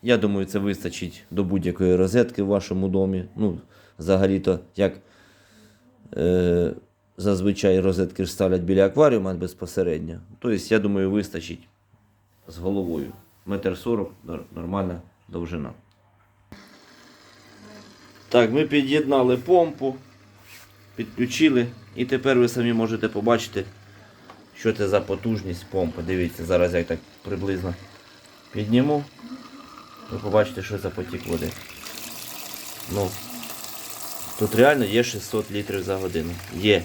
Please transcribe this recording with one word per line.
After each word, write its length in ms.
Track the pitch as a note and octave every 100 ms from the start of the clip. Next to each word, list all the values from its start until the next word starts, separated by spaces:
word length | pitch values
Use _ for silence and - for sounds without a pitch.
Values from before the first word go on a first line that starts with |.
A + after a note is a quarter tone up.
Я 140 | A#2 A#2+
думаю, 300 | G#2 G2+ F#2+
це 120 | G#2
вистачить 680 | G2+ F#2+ F2 - F2+ - -
до 140 | F2
будь-якої 520 | F#2+ G2 F2 F2 F#2 F2+
розетки 460 | F#2 A2+ A#2 -
в 40 | G2
вашому 420 | G2+ F#2+ F#2 F#2+
домі. 360 | F#2+ F#2+ F#2+ F#2 -
Ну, 240 | G#2+ E2+ - _ _ _
взагалі-то, 600 | D#2+ F#2+ G2 G2 F#2+ F2+ - -
як, 240 | G2 - _ _ _ _ _ _ - _ _ _ - -
е, 580 | E2 F2+ F2+ F2 E2+ - _ _ _ -
зазвичай 640 | F#2 F#2+ F#2+ G2+ G2+ F#2
розетки 440 | F#2+ F2+ F2+ -
ж 80 | F#2
ставлять 300 | - F#2+ F#2
біля 240 | F2 F#2+ G2
акваріума 480 | F#2+ D3+ A#2 F#2+
безпосередньо. 840 | F2+ F2 - F2 - F2 D#2 E2 E2 - -
Тобто, 360 | B2 G#2 -
я 40 | A2
думаю, 320 | G2+ G2 F#2+
вистачить 580 | G#2 F#2+ E2+ D#2+ E2 - _ _ _ _ _ _ _ -
з 80 | D#2+
головою. 560 | F2 G2+ F2+ D#2+ C2 - - _ -
Метр 320 | G2 F#2+ F2+
сорок — 340 | - A2+ F#2+ -
нор-, 200 | - E2 -
нормальна 460 | - E2+ G2 F#2+ E2+ - _ _
довжина. 440 | F2 E2+ E2+ C2 - _ _ _ _ _ _ _ - - - - - - - - - - - - - - - - - -
Так, 240 | B2 A2+
ми 140 | B2+ D#3
під'єднали 680 | D3 C3+ D3 C3+ C#3 B2+ B2+
помпу, 600 | B2+ F3+ E3 D3 C3+ C3 - - - - - - - - - -
підключили. 680 | A2 G#2+ B2 - D#3 B2+ A#2+ - - -
І 80 |
тепер 340 | B2 C3 C3+ B2+
ви 100 | A#2+
самі 240 | A#2+ A#2
можете 360 | A2+ A2 A2 G#2+
побачити, 560 | G2+ A2 A#2 A#2 - F#2 - - - - - - - - -
що 140 | A2+
це 160 | G#2 G2+
за 120 | G2+
потужність 680 | F#2+ F#2+ A#2 A2 F#2+ F2 -
помпи. 320 | G2 F2 D#2+
Дивіться, 420 | E2+ F#2 F2 -
зараз 300 | E2 F2+ F2
я 100 | F2
так 140 | E2 E2 - -
приблизно 520 | - G2 G2 F#2+ F#2 E2+ - - - - - - -
підніму. 520 | G#2 G#2 A#2+ C#3 D3 C#3+ - - - - - - - - - -
Ви 80 | G2+
побачите, 440 | G#2 G#2 G2+ -
що 160 | F#2+ G2+
за 120 | F#2
потік 360 | F2+ F2+ F2+ -
води. 240 | E2 D#2+ - - - - - - - - - - - - - -
Ну, 180 | F#2+ F#2+ - - - - - - - - - - - - -
тут 160 | G#2+
реально 300 | F#2 C3 D3
є 200 | G#2+ G#2+
шістсот 460 | A#2+ G#2+ - A2 G#2
літрів 320 | G2+ G2+ G2
за 140 | F2+ F#2+
годину. 360 | F#2+ F2 D#2+ F2 - E2+
Є. 260 | G#2 G2